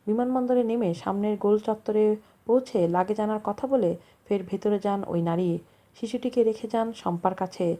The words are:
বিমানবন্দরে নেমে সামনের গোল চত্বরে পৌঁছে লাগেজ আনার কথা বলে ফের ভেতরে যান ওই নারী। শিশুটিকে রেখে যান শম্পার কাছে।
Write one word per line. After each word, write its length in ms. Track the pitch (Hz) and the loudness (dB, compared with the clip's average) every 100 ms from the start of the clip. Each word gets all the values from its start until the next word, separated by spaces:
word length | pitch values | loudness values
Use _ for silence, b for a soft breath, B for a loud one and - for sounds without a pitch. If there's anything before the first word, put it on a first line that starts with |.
| 208 | -2
বিমানবন্দরে 560 | 220 247 254 247 247 | 0 0 0 2 2
নেমে 260 | 226 233 196 | 2 0 0
সামনের 400 | 170 190 196 208 208 | -2 -4 -2 -2 0
গোল 180 | 202 214 | 2 2
চত্বরে 460 | 220 214 - 214 214 214 b b - | 2 -4 -2 2 2 2 b b 2
পৌঁছে 320 | 247 254 208 170 | 2 2 0 2
লাগেজ 300 | 175 185 214 | 2 0 0
আনার 200 | 214 214 | -2 -2
কথা 200 | 214 208 262 | -4 -4 0
বলে 240 | 262 180 175 B B | 2 2 -2 B B
ফের 180 | - 202 | -4 -4
ভেতরে 360 | 180 196 208 202 | -2 -4 0 0
যান 220 | 202 202 - | 0 -2 -2
ওই 140 | 170 | -2
নারী। 280 | 170 170 180 170 - b b | 0 2 0 -2 -6 b b
শিশুটিকে 460 | - 226 247 247 247 | -10 -8 -4 -2 2
রেখে 240 | 226 220 220 | 2 2 -2
যান 240 | 226 226 | -2 -2
শম্পার 420 | 226 185 175 185 | -4 -4 0 0
কাছে। 320 | 190 185 - 175 170 | 0 -4 -2 -2 -2